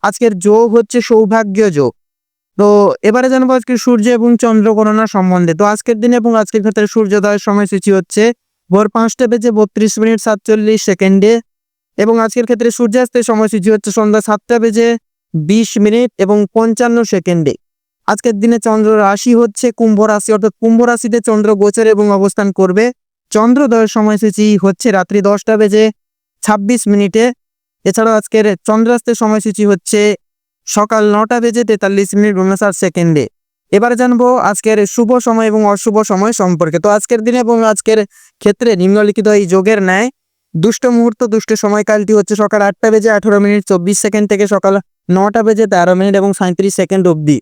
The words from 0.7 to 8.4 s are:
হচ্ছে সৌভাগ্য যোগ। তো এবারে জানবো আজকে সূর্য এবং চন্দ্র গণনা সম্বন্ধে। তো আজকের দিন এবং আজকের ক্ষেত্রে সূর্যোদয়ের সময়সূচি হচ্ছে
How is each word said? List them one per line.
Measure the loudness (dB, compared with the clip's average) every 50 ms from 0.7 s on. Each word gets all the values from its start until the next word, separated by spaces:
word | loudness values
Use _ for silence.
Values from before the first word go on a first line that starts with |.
হচ্ছে | 2 0 0 0 -2 -4
সৌভাগ্য | -2 2 2 2 2 2 0 -2 -2 -2 -2 0 0 0
যোগ। | 0 0 -2 -2 -4 _ _ _ _ _ _ _ _ _ _ _ _ 0
তো | 2 4 4 4 4 2 0 0
এবারে | -2 0 0 0 0 0
জানবো | 0 0 0 0 0
আজকে | -2 -2 -2 -4 -2
সূর্য | 0 0 0 2 2 0
এবং | 0 2 2 2 2 2
চন্দ্র | 2 2 2 2 2 2 2
গণনা | 2 0 0 0 0 -2 -2
সম্বন্ধে। | -2 -2 0 0 0 0 0 0 0
তো | 0 0
আজকের | 0 0 -2 -2 -4 -4 0
দিন | 0 0 0
এবং | 2 0 0 0
আজকের | 0 -2 0 -2 -2 -2
ক্ষেত্রে | 0 0 0 -2 -2
সূর্যোদয়ের | 0 -2 0 0 0 0 0 0 -2 -2 -2 -2
সময়সূচি | 0 0 0 -2 -4 -4 0 0
হচ্ছে | 0 0 -2 _ -2 0 0 0 -2 _